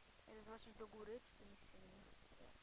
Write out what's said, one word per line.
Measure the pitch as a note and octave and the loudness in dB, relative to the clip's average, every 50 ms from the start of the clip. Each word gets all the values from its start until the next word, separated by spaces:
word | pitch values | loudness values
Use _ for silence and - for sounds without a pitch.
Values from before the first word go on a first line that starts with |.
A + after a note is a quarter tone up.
| - - - - - - | -6 -8 -8 -6 -4 -2
Idę | A3 G#3+ | 0 0
zobaczyć | G#3 G#3+ A3 A3 - A#3 G#3 | 2 4 2 2 2 0 2
do | - A3 G#3 | 2 2 2
góry, | - G#3+ G#3+ G#3 A3+ B3 | 4 2 4 6 4 4
czy | - - - | 2 0 -6
tu | - G#3 | -4 -2
nic | G3+ G3 - - | -2 -2 -2 -2
się | - - F#3+ | -2 -2 -2
nie... | F#3 F#3 F#3 G3 F#3+ - - - - - - - | -2 -2 -2 -4 -2 -4 -4 -4 -4 -4 -4 -2
Teraz, | E3 - - - | -2 -2 -2 -2